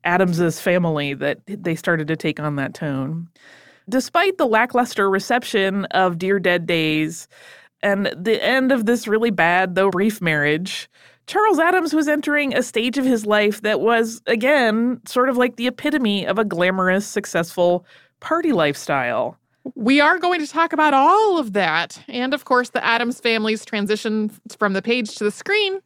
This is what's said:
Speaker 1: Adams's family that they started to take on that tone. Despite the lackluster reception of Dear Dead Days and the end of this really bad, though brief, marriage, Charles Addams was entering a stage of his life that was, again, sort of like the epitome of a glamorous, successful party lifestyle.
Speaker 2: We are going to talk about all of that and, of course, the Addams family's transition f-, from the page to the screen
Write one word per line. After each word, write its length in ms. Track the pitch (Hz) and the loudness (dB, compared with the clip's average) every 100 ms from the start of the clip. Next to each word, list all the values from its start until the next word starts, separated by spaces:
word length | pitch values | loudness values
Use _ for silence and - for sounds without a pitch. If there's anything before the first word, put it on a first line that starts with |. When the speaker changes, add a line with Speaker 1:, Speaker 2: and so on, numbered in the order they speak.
Speaker 1:
Adams's 560 | 175 180 185 170 175 170 | 0 2 2 2 0 0
family 520 | 190 180 175 151 143 | 0 0 0 -2 -4
that 260 | 139 143 - | -4 -4 -4
they 300 | - 208 170 | -10 -8 -4
started 320 | 160 - 165 151 | -4 -2 -2 -2
to 80 | |
take 240 | 160 165 147 | -2 -4 -4
on 160 | 151 | -6
that 180 | 143 135 | -4 -6
tone. 540 | - 156 135 135 165 170 _ - - - _ - | -6 -6 -4 -6 -8 -10 _ -20 -20 -20 _ -4
Despite 480 | 254 - 339 381 381 | -4 0 0 0 0
the 100 | 269 | 2
lackluster 640 | 214 240 240 240 - 196 | 2 2 0 0 0 0
reception 760 | 190 - 247 - 220 190 196 | 0 0 -2 0 0 0 -2
of 320 | - 185 185 170 | -2 0 0 0
Dear 220 | 185 196 | 0 0
Dead 260 | 180 175 | 2 0
Days 600 | 165 170 156 156 156 165 - - - - - _ | 0 0 0 0 -2 -6 -18 -20 -20 -20 -20 _
and 220 | 202 196 202 | -2 0 -2
the 260 | - 185 220 | -2 -2 0
end 300 | 202 262 262 | 2 2 2
of 140 | 262 | 2
this 240 | 214 240 226 | 2 0 0
really 200 | 214 233 | 0 2
bad, 460 | 175 165 180 185 | 2 2 2 2
though 140 | 180 196 | 2 2
brief, 320 | 185 214 214 | 2 -2 0
marriage, 680 | 170 151 147 156 190 - - _ - _ - | -2 2 2 0 -2 -10 -12 _ -20 _ -4
Charles 320 | 381 427 320 | 0 2 4
Addams 340 | 330 370 339 | 2 2 0
was 140 | 311 302 | 0 0
entering 480 | 294 294 294 277 | 0 0 0 0
a 80 | - | -2
stage 340 | 247 226 240 277 | -2 -2 -2 0
of 60 | |
his 220 | 262 233 | 0 0
life 360 | 214 208 208 208 | 2 2 2 0
that 180 | 208 190 | -2 0
was, 400 | 208 233 226 226 | 2 2 0 -4
again, 760 | - 233 254 294 233 214 240 254 | -2 0 2 4 2 2 0 -4
sort 220 | - 247 262 | -4 0 0
of 80 | |
like 220 | 247 247 - | 2 0 0
the 100 | 240 | -4
epitome 580 | 247 294 294 226 202 | -2 -2 0 0 0
of 140 | - 196 | 0 -2
a 60 | |
glamorous, 600 | 214 170 180 190 185 185 | 0 0 0 2 2 0
successful 800 | 202 214 196 170 165 - 175 175 _ - _ _ | -2 -8 -4 -4 -2 0 2 2 _ -20 _ _
party 320 | - 330 339 | -4 -2 2
lifestyle. 840 | 208 147 143 - 143 123 117 117 - _ _ 262 | 2 2 0 -4 -2 0 -2 -4 -6 _ _ -16
Speaker 2:
We 240 | - 220 285 | -4 2 4
are 180 | 294 359 | 4 2
going 220 | 359 359 | 0 -2
to 80 | 294 | -4
talk 240 | 311 330 | -2 0
about 220 | 311 302 | 2 2
all 440 | 269 294 403 440 339 | 4 4 4 4 0
of 140 | 233 | 0
that 480 | 196 170 160 170 - - | 0 0 0 -2 -10 -10
and, 260 | 247 262 | -6 -4
of 120 | 269 | -4
course, 240 | - 247 247 | 0 0 0
the 160 | - | -2
Addams 340 | - 233 240 247 | 0 0 -2 -2
family's 460 | 240 226 220 214 | -2 0 -2 -4
transition 680 | - 214 202 214 226 214 214 - - | -4 -6 -2 -2 -2 -2 -4 -8 -20
f-, 80 | - | -4
from 140 | 208 | -2
the 100 | 190 | -2
page 340 | 220 247 214 | -2 -2 -2
to 100 | - | -4
the 60 | 208 | -4
screen 500 | - - 415 403 381 | -4 -4 -2 0 -4